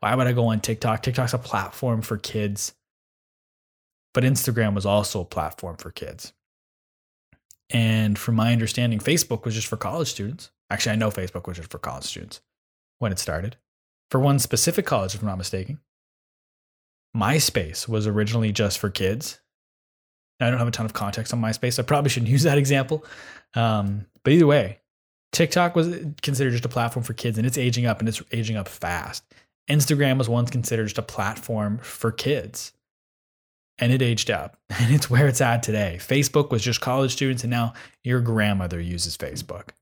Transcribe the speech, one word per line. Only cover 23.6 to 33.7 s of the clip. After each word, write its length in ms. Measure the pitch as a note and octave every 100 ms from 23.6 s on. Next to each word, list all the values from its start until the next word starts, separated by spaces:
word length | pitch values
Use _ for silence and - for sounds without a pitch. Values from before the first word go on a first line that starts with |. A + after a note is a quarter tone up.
| A#2 G#2+ G2+ G2+ G2+ _
but 100 | -
either 140 | D#3 D#3
way, 320 | C#3+ G2 G#2 _ _ _ _ _
TikTok 420 | - E3 - F3
was 140 | F3 E3 E3+ D#3+ D3
considered 300 | - C3+ C3+
just 120 | A#2+
a 40 | A#2+
platform 340 | B2 A#2 B2+
for 100 | A2+
kids, 240 | A2 A#2+ A2
and 120 | A#2+
it's 100 | B2+
aging 260 | B2 A#2+
up, 140 | A#2+ G#2+
and 100 | A2
it's 140 | A2 -
aging 260 | A2+ A2 A2
up 120 | F#2+
fast. 560 | - E2 F2 - - _ - _ _ -
Instagram 500 | D3 C#3+ D3 C#3+ C3
was 100 | A#2+
once 240 | A#2+ A#2+
considered 320 | B2+ A#2 A#2
just 140 | G#2+ -
a 40 |
platform 760 | G#2 - G2 A2 - A2 G#2 G#2+
for 340 | - - A2+
kids, 600 | A2 - C#3+ - - - _ _ _ _ _ _ _ _ _ _